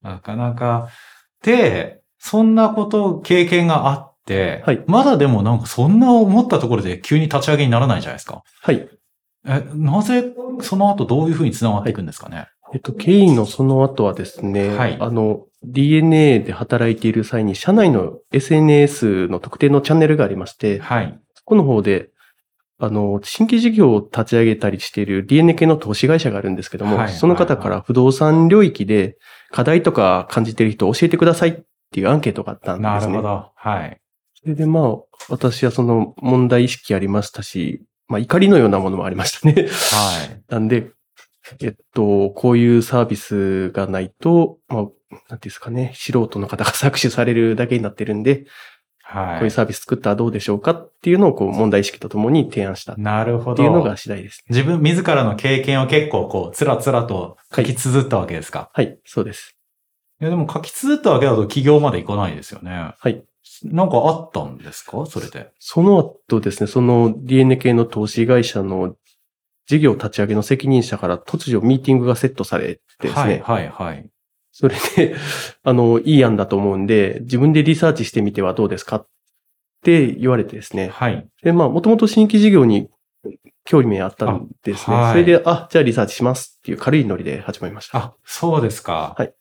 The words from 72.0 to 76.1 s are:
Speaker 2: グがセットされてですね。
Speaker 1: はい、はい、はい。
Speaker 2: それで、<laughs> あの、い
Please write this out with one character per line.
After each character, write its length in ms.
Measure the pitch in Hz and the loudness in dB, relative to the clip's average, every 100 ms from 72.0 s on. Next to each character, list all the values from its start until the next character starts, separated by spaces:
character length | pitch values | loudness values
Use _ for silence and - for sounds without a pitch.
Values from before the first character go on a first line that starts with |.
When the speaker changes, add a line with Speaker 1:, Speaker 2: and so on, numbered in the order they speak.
Speaker 2:
グ 60 | 120 | 2
が 100 | 120 | 0
セ 100 | 131 | -2
ッ 80 | |
ト 80 | 131 | -4
さ 160 | 120 87 | -6 -4
れ 220 | - - _ _ | -6 -10 _ _
て 80 | 123 | -6
で 20 | |
す 40 | |
ね。 60 | - | -2
Speaker 1:
は 100 | 127 | -2
い、 100 | 92 | -2
は 200 | - 113 | -2 -4
い、 80 | - | -4
は 240 | - 90 | -10 -12
い。 160 | 73 - _ _ _ _ _ | -12 -18 _ _ _ _ _
Speaker 2:
そ 100 | 135 | -2
れ 60 | - - - | -2 -4 0
で、 180 | 160 - - - | 0 0 -10 -10
<laughs> 200 | - - | -12 -6
あ 80 | - | 0
の、 260 | 123 117 117 | 2 4 2
い 180 | 147 | 4